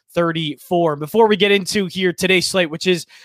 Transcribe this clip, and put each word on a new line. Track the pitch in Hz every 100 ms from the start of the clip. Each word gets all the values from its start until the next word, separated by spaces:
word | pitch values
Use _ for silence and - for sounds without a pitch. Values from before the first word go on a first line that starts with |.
| _
thirty-four. | - 170 165 156 143 - 175 170 147
Before | 151 220 220
we | 208
get | 202
into | 202 180 214 190
here | 185 185
today's | 170 185 185 -
slate, | 190 170
which | 160 185
is | 175 - -